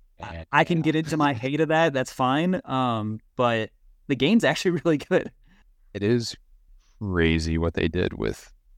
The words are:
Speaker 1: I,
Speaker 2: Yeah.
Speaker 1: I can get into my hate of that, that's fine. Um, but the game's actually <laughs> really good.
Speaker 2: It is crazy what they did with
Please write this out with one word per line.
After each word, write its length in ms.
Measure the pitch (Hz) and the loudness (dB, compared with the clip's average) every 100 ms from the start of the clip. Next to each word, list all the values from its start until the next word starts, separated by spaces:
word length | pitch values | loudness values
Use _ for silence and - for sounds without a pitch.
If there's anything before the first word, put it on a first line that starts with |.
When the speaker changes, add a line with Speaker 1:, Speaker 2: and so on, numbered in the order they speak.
| _ - | _ -18
Speaker 1:
I, 120 | 104 | -14
Speaker 2:
Yeah. 100 | 82 80 | -14 0
Speaker 1:
I 100 | 143 | 2
can 180 | 160 170 | 4 2
get 140 | 156 156 | 2 0
into 220 | 160 156 | 0 0
my 160 | 147 | 0
hate 260 | 127 127 147 | 0 -2 -2
of 80 | 156 | 0
that, 260 | 156 165 | 2 2
that's 200 | 135 127 | 0 -4
fine. 480 | - 127 135 175 185 - | -2 0 0 0 -2 -4
Um, 540 | 131 127 113 107 110 - - | -4 -2 -2 -6 -8 -8 -2
but 360 | 123 113 110 _ - - - | 0 0 -4 _ -20 -14 -6
the 80 | 135 | 0
game's 280 | 135 226 143 | 2 4 2
actually 260 | 143 190 | 0 0
<laughs> 140 | 170 170 | 0 0
really 120 | 151 | 0
good. 320 | - 185 - - _ _ _ _ _ | 0 -2 -2 -10 _ _ _ _ _
Speaker 2:
It 80 | 101 | -4
is 320 | 101 120 113 - _ - _ - _ - | 0 0 -2 -10 _ -20 _ -20 _ -10
crazy 560 | 101 87 82 82 80 80 | -4 2 4 2 0 0
what 160 | 82 | -2
they 140 | 95 87 | -2 -2
did 260 | 85 92 | 0 -2
with 400 | - 55 - - - _ | -2 -4 -6 -12 -20 _